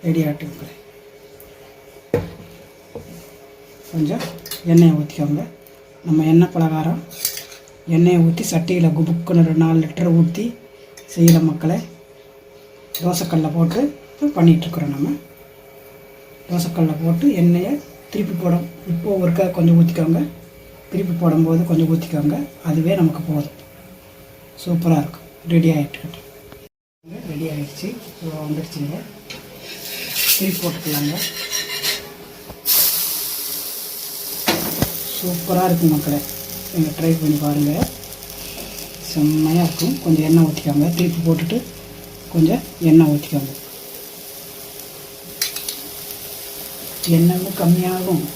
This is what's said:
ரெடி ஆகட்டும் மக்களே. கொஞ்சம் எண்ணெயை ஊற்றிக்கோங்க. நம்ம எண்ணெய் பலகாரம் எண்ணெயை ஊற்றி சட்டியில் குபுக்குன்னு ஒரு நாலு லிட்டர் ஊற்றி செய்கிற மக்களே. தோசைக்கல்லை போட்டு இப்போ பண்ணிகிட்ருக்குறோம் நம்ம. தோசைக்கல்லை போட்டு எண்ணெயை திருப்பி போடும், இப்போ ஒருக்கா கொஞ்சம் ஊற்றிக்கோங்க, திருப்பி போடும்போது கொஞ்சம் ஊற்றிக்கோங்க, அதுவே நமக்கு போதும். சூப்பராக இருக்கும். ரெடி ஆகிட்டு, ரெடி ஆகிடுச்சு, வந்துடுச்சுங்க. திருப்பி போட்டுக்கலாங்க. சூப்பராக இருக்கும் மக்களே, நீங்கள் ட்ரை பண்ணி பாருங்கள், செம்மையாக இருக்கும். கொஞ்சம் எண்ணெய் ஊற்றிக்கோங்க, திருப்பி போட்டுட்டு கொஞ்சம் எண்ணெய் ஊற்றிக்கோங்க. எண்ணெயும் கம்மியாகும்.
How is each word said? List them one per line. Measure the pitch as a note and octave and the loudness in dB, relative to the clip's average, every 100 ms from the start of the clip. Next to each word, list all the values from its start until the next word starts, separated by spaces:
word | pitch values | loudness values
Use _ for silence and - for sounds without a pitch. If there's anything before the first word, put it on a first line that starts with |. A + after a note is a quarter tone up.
| E3+ | 0
ரெடி | E3 D3+ | 0 0
ஆகட்டும் | D3 D3 | -2 -10
மக்களே. | - - - - - - - - - - - - - - - - - - - - - - - - - - - - - - - - - - | -12 -16 -18 -20 -20 -20 -20 -20 -20 -20 -20 -20 -20 -20 -20 -6 -6 -6 -16 -20 -20 -20 -20 -20 -18 -18 -20 -20 -20 -20 -20 -20 -20 -8
கொஞ்சம் | E3 D3+ A#3 - - - - F3 | -4 -2 -2 -6 -12 -14 -8 4
எண்ணெயை | E3+ E3 D3+ | 8 8 4
ஊற்றிக்கோங்க. | D3 - C#3+ D3 - - - - - - E3+ | -2 -4 -4 -2 -6 -14 -20 -20 -20 -14 -2
நம்ம | D#3+ D#3+ | 0 6
எண்ணெய் | E3 F3+ | 6 6
பலகாரம் | F3 D#3+ D#3 D#3+ E3 - - - - - - - - - E3 | 2 0 0 -2 -4 -8 -8 -8 -8 -16 -20 -20 -18 0 4
எண்ணெயை | F3 F3 E3 | 6 6 4
ஊற்றி | E3 - | 2 -2
சட்டியில் | E3 E3+ F3+ E3 D3+ | -2 0 2 2 2
குபுக்குன்னு | E3 E3+ - E3+ | 0 -2 2 4
ஒரு | E3 D#3 | 4 4
நாலு | E3 E3 | 4 4
லிட்டர் | D#3 - F3 E3+ | 0 -2 2 4
ஊற்றி | E3 F#3 A#3 - - - - - - | 4 2 -6 -6 -20 -20 -20 -20 -14
செய்கிற | - E3+ E3 D#3 | 4 8 8 4
மக்களே. | D3 D#3+ F#3+ - - - - - - - - - - - - | 0 -2 -2 -6 -18 -20 -20 -20 -20 -20 -20 -20 -20 -16 -4
தோசைக்கல்லை | E3+ - E3+ D#3+ D#3 E3 | -2 -2 0 0 0 2
போட்டு | E3 G#3 D4 - - | 2 2 -2 -4 -20
இப்போ | - D4 F#3 | -4 -2 6
பண்ணிகிட்ருக்குறோம் | E3+ D#3+ - - C#3+ C#3 | 6 6 2 -4 -4 -2
நம்ம. | D3 - - - - - - - - - - - - - - | -2 -4 -8 -20 -20 -20 -20 -20 -20 -20 -20 -20 -20 -20 -8
தோசைக்கல்லை | F3 E3+ E3+ D#3+ D3+ | -4 -4 0 0 0
போட்டு | E3 E3+ C#4+ G3 | 0 2 2 4
எண்ணெயை | F3 F3 F#3+ D4 - - - | 4 4 2 -4 -6 -20 -8
திருப்பி | G#3 F3 E3+ | -6 -4 -2
போடும், | F3 E3+ - - - | 0 0 -2 -12 -6
இப்போ | E3+ G#3 G3 | -4 0 0
ஒருக்கா | F3 E3+ F#3 F3 | 2 2 0 4
கொஞ்சம் | E3 E3+ | 6 6
ஊற்றிக்கோங்க, | E3 - D#3+ E3 - - - - - - - | 6 4 2 2 0 -8 -20 -20 -20 -20 -8
திருப்பி | F#3 F3+ E3+ | -4 -2 2
போடும்போது | E3+ D#3+ D#3+ E3 - | 2 4 4 2 2
கொஞ்சம் | D#3+ D#3+ | 2 2
ஊற்றிக்கோங்க, | E3 - D3+ D3 C3+ - - E3 | 0 0 -2 0 -2 -6 -8 -2
அதுவே | D#3+ D#3+ G3 | 0 2 2
நமக்கு | D#3+ - - | 2 0 -4
போதும். | D3 C#3+ - - - - - - - - - - - - | -4 -4 -12 -20 -20 -20 -20 -20 -20 -20 -20 -20 -14 -4
சூப்பராக | E3 E3 D#3 | 0 2 2
இருக்கும். | C#3+ - - - E3+ | 0 -8 -20 -16 0
ரெடி | E3 E3 D3+ | 4 4 2
ஆகிட்டு, | C#3+ - - - - - - - - _ _ _ D#3+ F#3 F#3 | -2 -6 -14 -16 -20 -20 -20 -20 -20 _ _ _ -16 -14 -10
ரெடி | D3+ D#3+ | -6 -6
ஆகிடுச்சு, | D3 C#3+ - G3 B3 - - E3 D#3 D3+ | -6 -8 -8 -10 -10 -14 -12 -10 -8 -6
வந்துடுச்சுங்க. | D3+ E3+ D3+ C#3+ - - - - - - - - - - - - - - - | -6 -6 -8 -6 -8 -12 -20 -18 -18 -18 -18 -16 -14 -12 -12 -8 -2 0 0
திருப்பி | F#3+ E3 | 0 -2
போட்டுக்கலாங்க. | F3 - - D3 D3 E3+ - - - - - - - - - - - - - - - - - - - - - - - - - - - - - - - - - - - - - - - - | -4 -4 -6 -2 -2 -4 -6 -8 -8 -8 -8 -6 -6 -6 -10 -18 -20 -20 -20 -10 -2 0 0 -2 -6 -6 -8 -8 -8 -8 -10 -12 -12 -12 -14 -12 -12 -8 -4 -4 -4 -4 -4 -4 -10 -6
சூப்பராக | F3+ F3 - F3+ F#3 | -4 -4 0 0 2
இருக்கும் | E3+ E3+ | 4 4
மக்களே, | D3+ D3 C#3+ - - - - - | 4 0 -2 -4 -12 -14 -14 -8
நீங்கள் | F3 D#3 D3 | -2 -2 0
ட்ரை | E3 E3 | 0 2
பண்ணி | D#3 D3+ | 2 0
பாருங்கள், | D3 D3 D3 D#3 - - - - - - - - - - - - - | 0 0 0 0 -4 -6 -18 -18 -18 -16 -14 -14 -14 -14 -16 -16 -8
செம்மையாக | D#3+ D3+ D#3 D#3 E3+ E3 | 0 2 2 2 4 2
இருக்கும். | - E3+ C#4 | 0 -4 -2
கொஞ்சம் | E3+ D#3 D#3 | 2 2 6
எண்ணெய் | E3 D#3 | 6 6
ஊற்றிக்கோங்க, | - D3 C#3 E3 E3+ | 2 -2 2 2 2
திருப்பி | F3 - E3 | 0 0 0
போட்டுட்டு | E3 E3 A#3 - - - - - - - | 0 0 -4 -6 -16 -18 -18 -18 -20 -6
கொஞ்சம் | E3+ D#3+ A#3+ - - E3 | 2 2 2 -4 -2 8
எண்ணெய் | D#3+ D#3 | 8 8
ஊற்றிக்கோங்க. | D3 - C#3+ C3+ - - - - - - - - - - - - - - - - - - - - - - - - - - - - - - - - - - - - E3 | 4 0 -4 -4 -12 -16 -18 -18 -18 -18 -18 -18 -18 -18 -18 -18 -16 -16 -18 -18 -18 -18 -8 -8 -8 -12 -12 -14 -14 -14 -14 -14 -14 -14 -14 -16 -14 -14 -10 0 4
எண்ணெயும் | E3+ F3+ - - | 4 2 -4 -2
கம்மியாகும். | E3+ F3 F#3 F#3 F#3 D#3+ - | 2 2 2 -2 -2 -2 -4